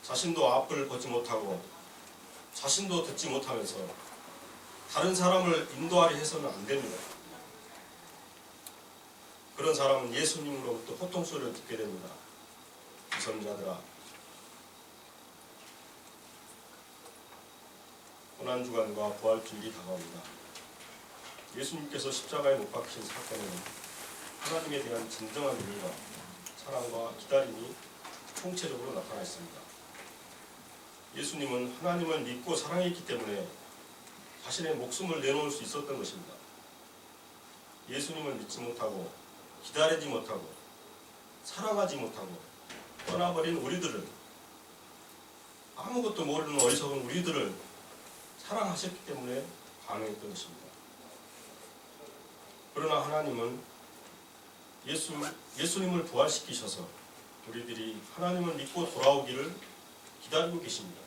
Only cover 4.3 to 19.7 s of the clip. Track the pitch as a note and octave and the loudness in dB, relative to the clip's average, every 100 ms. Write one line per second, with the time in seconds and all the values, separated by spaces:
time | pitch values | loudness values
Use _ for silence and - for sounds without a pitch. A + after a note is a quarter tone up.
4.3 | - - - - - - G3 F#3 F3+ F3+ | -12 -12 -14 -14 -14 0 4 6 8 10
5.3 | F#3 F3+ D#3+ - C3 E3 F3+ E3 D3 D3+ | 10 10 6 4 -2 6 10 10 10 2
6.3 | E3 C#3+ G2 G#2 C#3 A#2+ A2+ - - - | 2 0 -2 0 2 2 -4 -6 -10 -12
7.3 | - - - - - - - - - - | -12 -14 -14 -14 -14 -14 -16 -16 -16 -16
8.3 | - - - - - - - - - - | -16 -16 -14 -14 -14 -16 -16 -18 -18 -16
9.3 | - - - C3 C#3 C#3 C3+ B2 A#2+ D#3+ | -16 -14 0 4 6 8 8 6 4 4
10.3 | E3 D3 C#3 B2+ A2+ A#2 - F3+ C#3 B2 | 4 0 -2 0 0 -2 -2 0 0 0
11.3 | C#3+ A#2+ - - A2 G#2 F#2 F2+ - - | 0 -2 -4 -6 -2 -2 -4 -8 -10 -14
12.3 | - - - - - - - - - - | -16 -16 -16 -16 -16 -16 -16 -6 -4 0
13.3 | A2 G#2 G2 F#2+ F2+ - - - - - | 0 0 -2 -2 -2 -6 -14 -14 -14 -16
14.3 | - - - - - - - - - - | -16 -16 -16 -16 -18 -18 -16 -18 -16 -18
15.3 | - - - - - - - - - - | -18 -18 -16 -16 -16 -16 -16 -16 -16 -16
16.3 | - - - - - - - - - - | -16 -16 -16 -16 -18 -18 -16 -16 -16 -16
17.3 | - - - - - - - - - - | -16 -16 -18 -18 -16 -16 -16 -16 -16 -16
18.3 | - B2 B2+ B2 A#2 G#2+ G#2 G#2 - A2+ | -4 2 2 2 4 4 4 0 4 6
19.3 | A2+ - G#2+ A2 | 6 4 -6 -6